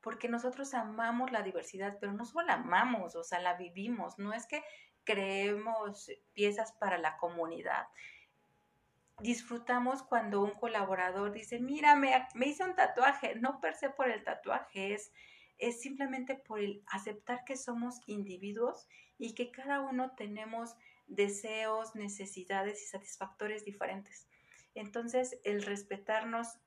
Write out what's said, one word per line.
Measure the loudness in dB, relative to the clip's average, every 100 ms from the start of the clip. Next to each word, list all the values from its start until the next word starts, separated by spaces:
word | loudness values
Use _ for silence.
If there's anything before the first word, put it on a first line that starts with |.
| -6
porque | -4 -2
nosotros | 0 -2 -4 -4
amamos | -2 -2 -2 0 2 0
la | 0
diversidad, | 0 -4 -6 -4 -6 -4
pero | -4
no | -4
solo | -4 -2 2
la |
amamos, | 2 4 4 6 2 -2
o | -6
sea, | -4 0
la | 0 0
vivimos. | -4 -8 -4 -4 -4 -6
No | -6
es | -6 -4
que | -6 -8 -18 -20 _
creemos | -2 0 2 0 0 0 -2 -2 -4 -8 -14 -16 _
piezas | 2 2 2 -2 0
para | 0 2
la | 0 0
comunidad. | -4 0 -2 -2 -2 -2 -2 -12 -20 -20 -20 _ _ _ _ _ _ _ _ -8
Disfrutamos | -2 -2 -2 -8 0 2 2 0
cuando | 2 2 4 2
un | 2
colaborador | 2 0 2 2 2 2 2 -2
dice, | -4 -6 -4
"Mira, | -2 6 10
me, | 10 10 6 4
me | 0 0
hice | 2
un | 0
tatuaje", | 6 6 8 6 6 0
no | 0 0 0
per | -2
se | 0 -4
por | 2 2
el | 2
tatuaje, | -2 -4 0 -2 -2 -4 -2
es, | -2 -6 -18 -20 -20 -20 _
es | -2 -2
simplemente | -6 -4 -4 -2 -4 -4
por | -4 -4
el | -2 -4 -6
aceptar | -6 -6 -10 -6 -6
que | -4 -8
somos | -4 -4 -4 -6 -8
individuos | -6 -6 -6 -8 -2 -2 -2 -14 -20 -20 _
y | -10
que | -4 -6
cada | -6 -2 -2
uno | 0 -2 -2 -4
tenemos | -10 -8 -8 -8 -8 -12 -20 -20 _
deseos, | 0 2 2 -4 -2 0 0 -2 -8
necesidades | -8 -8 -10 -12 -2 0 0 -4
y | -8
satisfactores | -10 -12 -10 -10 -6 -6 -4 -8
diferentes. | -6 -4 -4 -10 -20 -20 _ _ -20 -16
Entonces, | -12 -8 -6 0 2 0 -2
el | -2 0
respetarnos | 0 -4 -4 -8 0 0 0 -4 -4 -10